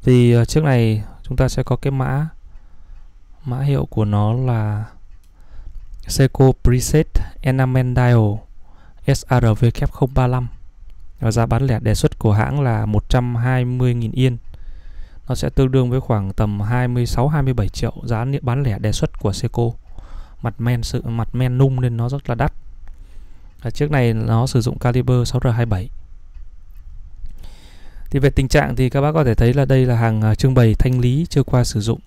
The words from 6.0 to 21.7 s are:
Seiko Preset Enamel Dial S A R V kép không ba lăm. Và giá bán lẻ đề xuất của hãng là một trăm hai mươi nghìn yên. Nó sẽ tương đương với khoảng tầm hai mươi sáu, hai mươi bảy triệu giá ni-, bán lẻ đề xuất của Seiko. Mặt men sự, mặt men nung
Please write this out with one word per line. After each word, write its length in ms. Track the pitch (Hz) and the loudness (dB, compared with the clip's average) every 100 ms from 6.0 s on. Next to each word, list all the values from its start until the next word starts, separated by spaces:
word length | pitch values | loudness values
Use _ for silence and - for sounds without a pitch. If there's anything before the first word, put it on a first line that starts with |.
| - | -8
Seiko 440 | - 135 - 131 127 | 2 2 6 4 6
Preset 440 | - 123 - 151 165 - - - | 2 2 2 2 2 0 0 -4
Enamel 540 | 135 131 131 131 127 123 | -2 0 2 2 2 2
Dial 240 | 123 120 107 104 - - - - - - - 139 | 4 6 4 0 -8 -20 -18 -20 -20 -8 -2 -2
S 100 | - | 2
A 140 | 123 | 2
R 40 | 117 107 | 4 4
V 60 | 120 | 2
kép 180 | - 139 | 2 -4
không 220 | - 135 | -2 -2
ba 140 | 135 127 | 2 0
lăm. 200 | 127 120 - - - - - - - | 0 -4 -10 -18 -18 -18 -16 -16 -4
Và 120 | 113 | -2
giá 140 | 110 113 | 0 2
bán 220 | 117 135 | 2 2
lẻ 120 | 110 | 0
đề 160 | 113 107 | 0 2
xuất 240 | 151 - | 0 0
của 140 | - | 2
hãng 280 | 104 131 139 | 2 2 0
là 240 | 135 110 107 | 0 0 0
một 240 | 107 - | -2 2
trăm 260 | 131 123 120 | 0 0 -2
hai 300 | 123 127 123 | 0 0 0
mươi 280 | 127 127 | 0 0
nghìn 180 | 120 113 | 0 -2
yên. 260 | - 127 117 - - - - - - - - - | 0 0 0 -10 -14 -12 -12 -14 -12 -12 -14 -8
Nó 80 | 127 | -4
sẽ 140 | 143 | -2
tương 220 | 131 135 | 0 2
đương 180 | 131 123 | 2 2
với 120 | 127 | -2
khoảng 320 | 127 113 95 | 0 -2 -2
tầm 280 | - 107 104 | -2 -2 0
hai 260 | 104 123 123 | -2 0 0
mươi 180 | 123 117 | 0 -2
sáu, 220 | - 135 | 0 0
hai 140 | 156 | 2
mươi 120 | 131 | 0
bảy 160 | 123 98 | 0 -2
triệu 240 | - 143 - | -2 -6 -4
giá 220 | 123 113 123 | -4 -4 -2
ni-, 140 | 139 | -4
bán 220 | 127 123 | -2 -2
lẻ 160 | 135 98 | 0 -2
đề 120 | 101 | -2
xuất 280 | - - - | 0 -2 -2
của 140 | 107 | -4
Seiko. 300 | 98 117 - 117 - - - - - - - | -2 -4 -2 -2 -4 -14 -16 -14 -14 -14 -8
Mặt 200 | 117 - | -8 -4
men 220 | 120 123 | -2 -2
sự, 180 | 113 123 | -2 -6
mặt 340 | 117 117 113 120 | -4 -4 -4 -2
men 220 | 127 123 | 0 2
nung 240 | 135 | 2